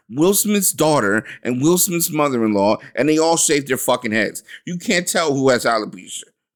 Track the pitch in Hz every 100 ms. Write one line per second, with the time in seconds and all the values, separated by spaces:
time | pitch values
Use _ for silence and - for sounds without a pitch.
0 | _ 123 175 202 208 208 190 - 156 147
1 | 101 107 - - 113 127 151 180 202 170
2 | 165 151 143 123 113 101 101 107 - -
3 | 143 156 160 165 - 147 135 127 - 123
4 | 120 110 101 - - - - 175 - 180
5 | 180 196 160 139 135 120 127 113 101 92
6 | - - - _ _